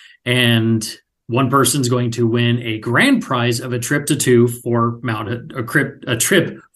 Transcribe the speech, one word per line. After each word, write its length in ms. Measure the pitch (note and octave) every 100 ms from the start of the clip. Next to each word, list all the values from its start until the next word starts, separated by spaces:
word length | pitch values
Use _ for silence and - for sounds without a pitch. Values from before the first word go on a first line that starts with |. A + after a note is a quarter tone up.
| - _ -
And 560 | B2 A#2+ A#2 A2+ A2+ G#2 - _ _ -
one 240 | A#2+ C3
person's 400 | C#3 B2 D3 A#2+
going 220 | B2 A#2+
to 140 | A#2 A#2
win 320 | A#2+ A#2+ A#2+
a 160 | A2+ A2
grand 440 | A2+ B2 B3+ C4+
prize 380 | - B2+ A#2+ A#2+
of 140 | C3
a 40 | B2
trip 280 | B2 D3 C#3+
to 100 | D3
two 320 | - A#2+ A#2+
for 500 | A#2+ A#2+ A#2 A#2 A#2
Mount 260 | B2 A2 A2+
Hood, 240 | A#2 -
a 80 | C3+
crip-, 400 | A#2 D3+ C3 - -
a 100 | A#2+
trip 420 | - G3 D3+ G#2 -